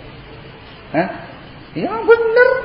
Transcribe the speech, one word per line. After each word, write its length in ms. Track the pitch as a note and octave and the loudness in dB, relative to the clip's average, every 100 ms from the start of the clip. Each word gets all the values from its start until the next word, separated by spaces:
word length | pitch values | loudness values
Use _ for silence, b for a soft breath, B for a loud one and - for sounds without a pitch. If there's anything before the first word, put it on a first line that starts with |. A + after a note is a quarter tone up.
| - - - - - - - - - - | -20 -20 -20 -20 -20 -20 -20 -20 -8 -6
Hah? 120 | F#3 - - - - - - D#3 | -6 -8 -18 -20 -20 -20 -14 -8
Ya 160 | B3+ | -8
benar. 560 | A4+ G4+ A#4 A4+ A#4 C5 C5 | -2 2 2 2 2 2 2